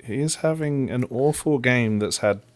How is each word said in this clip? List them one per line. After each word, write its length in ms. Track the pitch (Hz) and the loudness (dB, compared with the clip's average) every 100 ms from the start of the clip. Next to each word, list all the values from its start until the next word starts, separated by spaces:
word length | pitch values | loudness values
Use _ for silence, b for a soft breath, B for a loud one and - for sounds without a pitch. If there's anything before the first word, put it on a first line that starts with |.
he 180 | - 110 | -8 -4
is 160 | 151 - | -2 -2
having 520 | 160 160 151 143 131 | -2 -2 -2 0 0
an 140 | 120 123 | -2 -2
awful 480 | 120 139 156 - 147 | 0 0 0 0 2
game 400 | 127 123 117 107 | 2 2 2 0
that's 200 | 104 - | 0 0
had 220 | 107 101 - | 0 0 -4